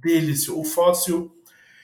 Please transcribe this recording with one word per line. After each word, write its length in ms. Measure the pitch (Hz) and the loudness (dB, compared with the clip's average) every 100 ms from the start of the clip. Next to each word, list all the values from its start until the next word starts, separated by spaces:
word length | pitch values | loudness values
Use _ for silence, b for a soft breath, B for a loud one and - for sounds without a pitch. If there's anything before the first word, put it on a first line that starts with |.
delicioso. 600 | 165 165 151 139 - 156 | 0 2 0 -2 -4 -6
O 40 | |
Fóssil 720 | 156 170 175 175 185 165 - - b b b b | -4 2 2 2 0 -2 -4 -14 b b b b